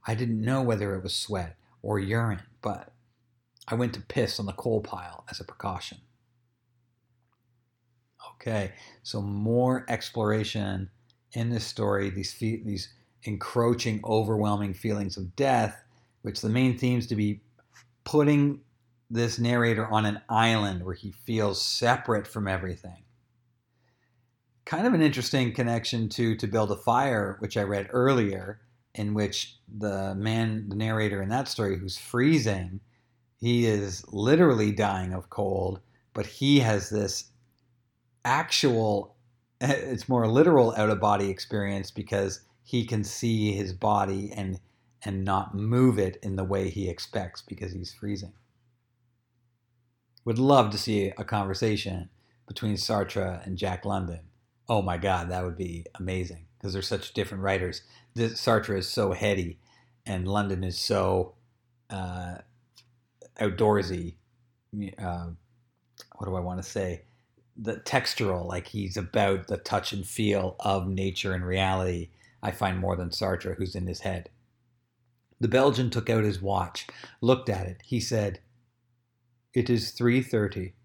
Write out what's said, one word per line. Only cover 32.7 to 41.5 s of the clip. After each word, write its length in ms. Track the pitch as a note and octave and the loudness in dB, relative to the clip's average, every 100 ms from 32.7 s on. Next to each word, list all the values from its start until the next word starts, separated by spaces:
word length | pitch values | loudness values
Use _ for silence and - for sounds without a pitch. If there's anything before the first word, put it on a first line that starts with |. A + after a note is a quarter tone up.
| F#2+ _ _ _ _ _ _ | -10 _ _ _ _ _ _
he 300 | A#2+ A#2+ A#2 | 2 4 4
is 380 | G#2 G2+ F2+ - | 2 0 -8 -10
literally 640 | G2+ A2+ D#3 F3 A#2 G#2+ | -2 4 8 8 6 2
dying 400 | G#2 G2+ F#2+ F#2 | 2 0 0 -4
of 160 | F#2 - | -6 -8
cold, 520 | - G2+ F#2+ F#2 F#2+ _ _ _ | -4 -2 0 -2 -6 _ _ _
but 100 | - | -8
he 360 | G#2 - C#3 C#3+ | -8 0 6 6
has 280 | A#2 G#2 G2+ | 6 2 0
this 360 | G#2+ G2+ - - _ _ _ _ _ _ _ _ _ | -2 -2 -4 -10 _ _ _ _ _ _ _ _ _
actual, 920 | A#2 C#3 D#3+ - C#3+ A#2 A2 G2+ - _ _ _ | 0 0 2 2 4 4 2 0 -2 _ _ _
<laughs> 220 | _ _ | _ _
it's 480 | B2+ C3+ - A#2+ - | 0 0 0 -6 0
more 180 | B2 A2+ | 2 4
literal 480 | A#2+ E3 D3+ A2+ A2+ | 6 8 8 6 4
out-of-body 520 | G#2+ G#2 G#2+ G#2 G2 | 2 4 4 4 2
experience 640 | F#2+ - | -4 -4